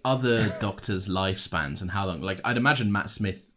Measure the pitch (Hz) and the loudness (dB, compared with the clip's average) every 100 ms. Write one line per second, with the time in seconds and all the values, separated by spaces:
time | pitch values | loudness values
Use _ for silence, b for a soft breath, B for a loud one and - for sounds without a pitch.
0 | 127 131 127 113 107 - 104 - - 95 | 0 2 4 4 2 0 -4 -4 -4 -2
1 | 95 95 95 95 - 85 71 - 90 98 | 0 0 2 0 -2 -2 -2 -4 -4 -2
2 | 95 80 92 95 117 120 135 131 107 101 | -2 -2 -4 -2 0 2 2 4 2 0
3 | - - 101 92 - | -2 -2 -2 -4 -12